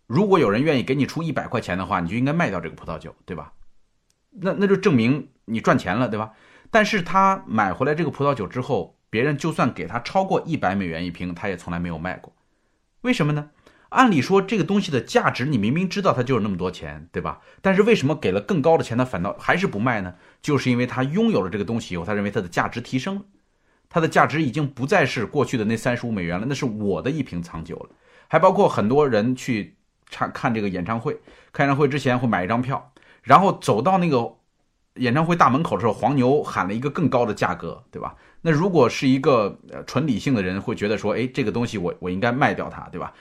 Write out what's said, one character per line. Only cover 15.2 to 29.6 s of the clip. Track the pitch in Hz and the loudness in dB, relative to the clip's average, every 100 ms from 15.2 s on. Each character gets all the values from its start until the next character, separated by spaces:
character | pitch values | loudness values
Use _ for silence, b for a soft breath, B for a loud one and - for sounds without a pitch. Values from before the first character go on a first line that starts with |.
| 185 | 0
值， | 123 143 | 0 -2
你 | 135 | 0
明 | 101 | 0
明 | 151 185 | 0 -2
知 | 196 | -2
道 | 185 | 0
它 | 127 | 0
就 | 120 | 0
是 | 127 | 0
那 | 104 | 0
么 | 92 | -2
多 | 90 | -6
钱， | 90 76 73 78 | -6 -12 -14 -10
对 | 95 | -8
吧？ | 80 73 b b | -8 -10 b b
但 | 196 | 0
是 | 190 | 6
为 | 208 | 6
什 | 214 131 | 6 4
么 | |
给 | 147 101 | 0 0
了 | 95 | 0
更 | - 190 | 0 2
高 | 139 160 | 4 4
的 | |
钱， | 123 117 | 2 -2
他 | 127 | -2
反 | 90 | -2
倒 | 92 - | -4 -4
还 | - 160 | 0 2
是 | 190 | 2
不 | 101 | -2
卖 | 127 113 | -2 -2
呢？ | 92 - b b | -6 -12 b b
就 | - 143 | 0 0
是 | 131 | 2
因 | 120 | 0
为 | 123 | 0
他 | 120 | -2
拥 | 135 170 226 | -2 2 2
有 | 170 | 2
了 | 92 | 0
这 | 104 | -4
个 | |
东 | 101 113 | -4 -4
西 | - | -4
以 | 87 | -8
后， | |
他 | 85 | -4
认 | 104 | -2
为 | 101 | -2
它 | 113 | -4
的 | 90 | -4
价 | - 107 | -2 -2
值 | 120 | -4
提 | - 131 | -6 -6
升 | 160 196 | -4 -10
了， | - _ _ _ _ _ _ | -12 _ _ _ _ _ _
它 | 175 | -2
的 | 160 | 2
价 | 165 139 | 4 2
值 | 139 | 2
已 | 151 | -2
经 | 113 143 | -2 -4
不 | - 135 | -4 0
再 | 196 135 | 2 2
是 | - | -2
过 | 101 147 123 | -4 -2 0
去 | 127 | 0
的 | |
那 | 104 | 0
三 | 113 135 120 | 0 -2 -2
十 | |
五 | 120 | -4
美 | 107 | -4
元 | 85 87 | -2 -4
了， | 117 | -4
那 | |
是 | 135 139 | -4 -4
我 | 107 104 87 | -4 -2 -2
的 | 95 | -2
一 | 156 | -4
瓶 | 135 87 | -6 -8
藏 | 82 82 | -10 -12
酒 | 80 82 | -12 -14
了。 | - b b b b | -16 b b b b
还 | 160 | 4
包 | 185 | 4
括 | 202 180 | 4 2
很 | - 104 | 4 2
多 | 135 147 | 4 4
人 | 110 113 | 4 2
去 | 127 - 113 | -2 -2 -4